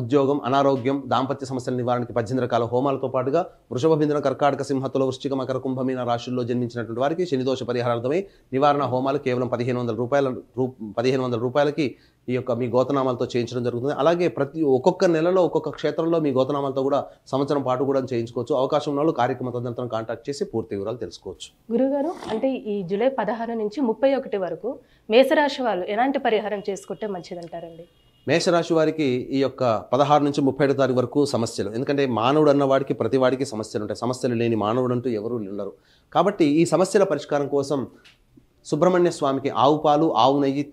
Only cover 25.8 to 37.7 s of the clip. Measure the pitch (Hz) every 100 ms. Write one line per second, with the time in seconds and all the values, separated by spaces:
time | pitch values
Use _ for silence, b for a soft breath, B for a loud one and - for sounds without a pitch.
25.8 | 180 214 269 277 240 214 208 202 185 185
26.8 | - 170 214 185 165 175 165 170 170 165
27.8 | 175 _ _ _ 127 165 185 175 165 160
28.8 | 156 156 139 123 - 135 131 - 123 104
29.8 | - 127 143 147 143 151 135 135 139 131
30.8 | 127 123 123 147 139 113 113 - 98 113
31.8 | 139 143 135 107 120 151 151 143 135 135
32.8 | 139 139 110 135 127 131 135 107 107 113
33.8 | 104 104 120 123 127 117 117 110 104 120
34.8 | 127 123 127 107 113 120 95 101 98 -
35.8 | b b _ 151 185 196 147 156 160 160
36.8 | 185 208 190 143 - 143 135 139 135